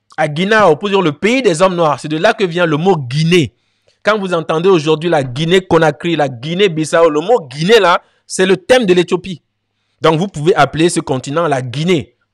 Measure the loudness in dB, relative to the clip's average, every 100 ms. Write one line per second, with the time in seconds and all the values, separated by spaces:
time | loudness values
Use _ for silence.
0 | _ -6 -4 -2 0 2 2 2 0 0
1 | -2 -2 0 0 0 2 0 2 0 -2
2 | -4 -2 0 0 -2 -2 0 0 0 -2
3 | -4 -4 0 0 0 _ _ _ _ _
4 | -4 -2 -2 -4 -2 -2 2 2 2 -2
5 | 0 -2 -2 -4 0 0 2 2 2 -2
6 | -4 -2 -2 -4 -8 -2 -2 -2 -2 2
7 | 2 2 0 -2 -2 -6 2 4 4 0
8 | _ _ -10 -2 0 0 2 2 4 2
9 | 2 -2 -6 -16 _ _ _ _ _ _
10 | 0 0 -2 -4 0 2 2 2 0 0
11 | -4 -4 -4 -4 -2 -2 -4 -4 -2 -2
12 | -2 _ _